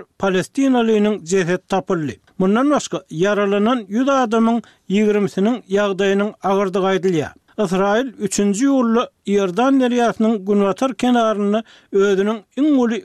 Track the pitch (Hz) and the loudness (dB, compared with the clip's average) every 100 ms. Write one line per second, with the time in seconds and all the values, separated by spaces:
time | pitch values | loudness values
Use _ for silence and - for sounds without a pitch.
0 | - _ 196 185 165 - 269 247 226 214 | -4 _ -2 -2 -2 -2 0 2 2 2
1 | 208 202 165 190 170 180 - 190 - 180 | 2 -2 -2 0 0 -2 -2 -4 -2 -4
2 | 147 107 _ - 185 214 277 269 - 160 | -4 -8 _ -4 0 2 2 0 -2 -8
3 | - 156 196 202 202 202 208 254 190 208 | -10 -4 -2 0 0 0 0 0 -2 -2
4 | 269 269 240 226 226 233 - _ - 190 | 0 0 2 2 2 0 -4 _ -4 0
5 | 214 208 196 - 202 247 - 196 202 185 | 2 2 0 0 0 -2 -2 -2 0 0
6 | 196 202 214 - 185 196 196 190 185 190 | 0 0 -2 -4 -2 0 0 -2 0 0
7 | 180 165 131 - _ - 202 185 196 214 | 0 -2 -4 -10 _ -4 -2 0 0 0
8 | 262 - 208 - 202 202 277 269 233 226 | -2 -6 -6 0 0 0 0 2 2 0
9 | - - - 202 196 175 262 269 247 240 | -2 -8 -2 0 0 0 2 2 2 2
10 | 233 - 220 226 190 202 196 190 269 214 | 0 0 0 0 0 0 0 0 -4 -2
11 | 247 240 220 208 202 214 - - _ 202 | 0 2 0 0 -2 -2 -4 -16 _ 0
12 | 202 190 202 220 - - 302 269 240 226 | 2 2 0 -4 -8 -2 0 2 2 -2